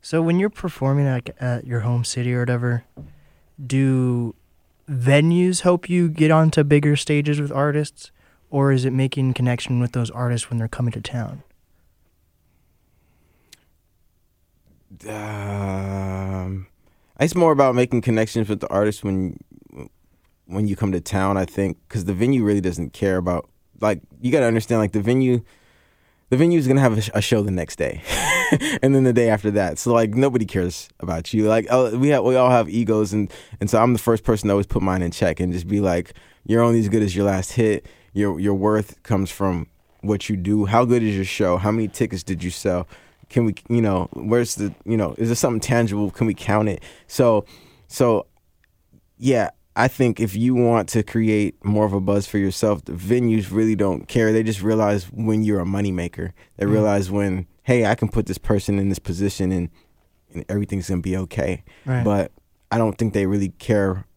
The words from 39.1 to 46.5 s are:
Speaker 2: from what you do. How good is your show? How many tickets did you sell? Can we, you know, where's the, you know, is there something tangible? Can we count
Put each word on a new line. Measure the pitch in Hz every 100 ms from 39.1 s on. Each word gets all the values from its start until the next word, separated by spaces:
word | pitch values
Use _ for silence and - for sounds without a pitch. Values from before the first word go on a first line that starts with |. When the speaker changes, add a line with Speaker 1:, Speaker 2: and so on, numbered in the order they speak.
| 98 95
Speaker 2:
from | - 98 87 - _ _ _
what | 101 104 -
you | 104
do. | 90 104 98
How | 113
good | 123 120
is | 113 98
your |
show? | 95 - 98 87
How | 98
many | 110 107
tickets | - 113 95
did | 82 87
you | 90
sell? | - 101 90 90 - _ _ _
Can | - 117
we, | 98 -
you | 120
know, | 110 95 87
where's | - 98 117 120 -
the, | 101 -
you | - 110
know, | 90 -
is | 113
there |
something | 117 143 113
tangible? | - 120 113 101 104
Can | - 113
we |
count | 101 -